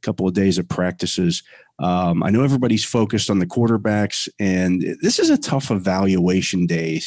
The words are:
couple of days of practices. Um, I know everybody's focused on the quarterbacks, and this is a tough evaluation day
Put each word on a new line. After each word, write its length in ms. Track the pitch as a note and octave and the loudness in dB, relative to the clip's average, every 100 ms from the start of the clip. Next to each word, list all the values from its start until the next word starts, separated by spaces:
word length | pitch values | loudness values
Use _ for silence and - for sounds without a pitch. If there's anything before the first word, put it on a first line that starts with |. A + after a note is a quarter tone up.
couple 260 | - F2 F#2+ | -4 -2 0
of 60 | |
days 240 | F2+ G2 F2+ | 2 2 2
of 100 | F2 | -2
practices. 760 | - F2+ F2 F2+ - F2 - - - _ - | -2 -2 -2 -6 0 0 -2 -6 -20 _ -6
Um, 420 | F2 F2+ F2+ E2+ | -2 0 0 0
I 80 | E2 | 2
know 140 | G#2+ | 2
everybody's 400 | C3+ C3+ B2 A2 | 2 2 2 0
focused 440 | - A#2+ A2 A2 - | 0 0 0 0 0
on 120 | G2+ | 0
the 80 | F2+ | 0
quarterbacks, 800 | - A#2 A2+ A2 G#2 G2+ - - - | 0 2 2 0 0 -2 -4 -8 -4
and 580 | G2+ F#2 F2+ F2+ F2 - | -2 0 0 0 -2 -2
this 160 | F#3+ - | -2 0
is 100 | E4+ | 2
a 80 | D4 | 2
tough 360 | - C#3 - | 0 -4 -2
evaluation 960 | G#2 F#2 F#2 G2 F#2 F2 F#2 - F#2 F2 | -2 0 0 2 2 2 2 0 -2 0
day 320 | E2+ E2 D#2+ | -2 -2 -6